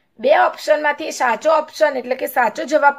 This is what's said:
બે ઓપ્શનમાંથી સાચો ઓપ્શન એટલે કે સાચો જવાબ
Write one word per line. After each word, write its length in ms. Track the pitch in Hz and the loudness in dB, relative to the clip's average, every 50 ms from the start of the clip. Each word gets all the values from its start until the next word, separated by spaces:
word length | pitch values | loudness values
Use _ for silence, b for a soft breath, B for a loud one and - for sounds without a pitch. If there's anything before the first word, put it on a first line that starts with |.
| b b b - | b b b -2
બે 180 | 220 262 311 | 0 2 4
ઓપ્શનમાંથી 760 | 349 370 330 - - - 294 302 294 302 294 294 - 311 - | 4 2 0 -2 -2 -2 0 0 0 0 -2 -2 -4 -6 -10
સાચો 400 | - - 277 240 226 220 - 302 | -6 -2 -2 -2 -2 0 0 0
ઓપ્શન 460 | 320 311 302 311 - - 311 294 277 | 2 0 0 -4 -2 0 0 0 0
એટલે 180 | 254 233 247 254 | -2 -6 -6 -6
કે 120 | 254 - | -6 -6
સાચો 360 | - - 269 240 214 - 302 320 | -4 -2 0 0 0 -2 -6 -4
જવાબ 320 | 247 302 285 277 285 277 | -2 0 2 4 2 2